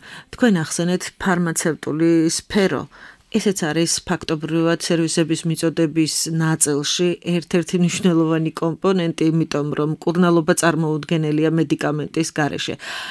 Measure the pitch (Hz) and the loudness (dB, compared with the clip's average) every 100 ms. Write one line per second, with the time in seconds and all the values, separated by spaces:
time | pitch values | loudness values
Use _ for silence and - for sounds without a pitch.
0 | - - - - 240 185 151 - 175 180 | -4 -20 -14 0 2 2 0 -2 -2 -2
1 | - - 196 175 170 160 170 143 139 151 | -4 -6 -2 0 0 -2 -2 -4 -4 0
2 | 165 165 160 - - 214 190 139 - - | 4 4 2 0 -2 0 2 0 -6 -16
3 | - - _ 220 208 185 160 156 165 - | -20 -20 _ -2 0 -2 -2 0 0 -2
4 | - 170 - 156 156 165 165 170 - 165 | -4 -6 -4 -6 -2 0 2 0 0 0
5 | 160 170 156 160 170 160 165 156 165 160 | 0 0 0 0 -2 -2 -2 0 0 0
6 | 156 - 165 165 160 160 - 143 147 - | 0 0 -2 0 0 2 0 0 -2 0
7 | 180 165 - 175 - 180 160 180 175 - | 0 -2 -2 -4 0 -2 0 0 0 2
8 | 185 165 160 160 160 - 165 160 190 190 | 2 4 4 2 0 -2 -4 0 0 2
9 | 170 160 160 160 160 147 147 143 151 156 | 0 0 2 2 0 -2 -2 -2 -2 -2
10 | - 170 180 170 160 175 165 160 156 156 | -2 2 4 4 2 2 2 2 0 -2
11 | 147 165 151 151 160 165 156 156 147 151 | -2 -2 0 2 2 2 2 0 -2 -2
12 | 139 160 160 - 143 - - - - - | -4 -4 -4 -2 -2 -2 -8 -8 -10 -12
13 | - | -10